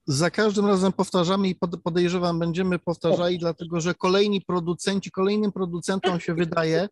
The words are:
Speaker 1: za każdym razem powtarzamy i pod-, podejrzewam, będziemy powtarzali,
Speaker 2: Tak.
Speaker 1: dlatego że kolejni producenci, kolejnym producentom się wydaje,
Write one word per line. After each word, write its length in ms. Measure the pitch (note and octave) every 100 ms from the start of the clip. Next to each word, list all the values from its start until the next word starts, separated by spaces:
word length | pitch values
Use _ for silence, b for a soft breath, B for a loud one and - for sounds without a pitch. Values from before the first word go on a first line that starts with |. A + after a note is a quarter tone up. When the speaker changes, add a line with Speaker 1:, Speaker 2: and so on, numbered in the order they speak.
| -
Speaker 1:
za 240 | C#3 E3+
każdym 360 | - G#3+ G#3 G3+
razem 260 | G3 F#3+
powtarzamy 560 | F3+ F#3 F#3 E3+ G3 G3
i 60 |
pod-, 280 | F3+ F3 F3
podejrzewam, 560 | F3+ E3+ F3 F3+ F3 E3+
będziemy 400 | E3+ E3 F#3+ F3
powtarzali, 580 | - E3 E3 D#3+ F3 F3+
Speaker 2:
Tak. 40 |
Speaker 1:
dlatego 400 | E3+ D#3+ E3+ E3+
że 140 | E3
kolejni 460 | E3+ F#3 G3 G#3 G3+
producenci, 680 | - F3+ E3 F3 - G3 F#3
kolejnym 420 | - F#3+ G#3 G#3
producentom 680 | F#3+ F#3 E3+ - G3 - F3
się 140 | -
wydaje, 540 | E3 E3+ E3 D#3+ D#3+ G3+